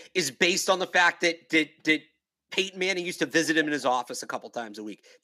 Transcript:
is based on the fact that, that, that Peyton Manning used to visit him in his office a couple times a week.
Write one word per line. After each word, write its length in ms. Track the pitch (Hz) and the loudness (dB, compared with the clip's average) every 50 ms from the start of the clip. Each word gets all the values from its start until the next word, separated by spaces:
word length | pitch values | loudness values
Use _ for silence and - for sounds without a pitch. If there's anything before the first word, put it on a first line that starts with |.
| - - _ | -10 -6 _
is 160 | 185 156 139 | -4 -4 -4
based 380 | - - 185 175 190 180 - 202 | 0 0 2 2 2 0 0 0
on 100 | 190 180 | 0 0
the 60 | 185 175 | 0 0
fact 320 | - 180 175 170 165 - | 2 4 4 4 2 2
that, 280 | 170 170 165 - _ _ | 0 -2 -2 -2 _ _
that, 180 | 156 160 151 - - _ - | 2 2 2 0 -6 _ 0
that 160 | 156 156 147 - _ _ _ _ _ _ _ _ _ | 0 0 0 -2 _ _ _ _ _ _ _ _ _
Peyton 280 | - 196 190 190 190 190 | -4 -4 -4 -4 -4 -4
Manning 280 | 185 190 190 180 175 | -2 -2 -2 -2 -4
used 140 | 180 170 - | -6 -2 -2
to 60 | 160 | -2
visit 300 | 135 147 165 156 143 156 | 2 2 2 2 4 2
him 100 | 160 151 | 2 2
in 60 | 151 | 0
his 140 | 147 139 120 | -2 0 0
office 360 | 131 127 127 123 - 123 - | 0 0 0 -2 -6 -10 -10
a 40 | 123 | -8
couple 240 | - 131 110 - - | -10 -10 -10 -12 -10
times 280 | - 120 113 107 104 110 | -10 -10 -10 -10 -12 -12
a 40 | |
week. 220 | 107 107 95 - _ - - _ | -12 -14 -14 -16 _ -20 -20 _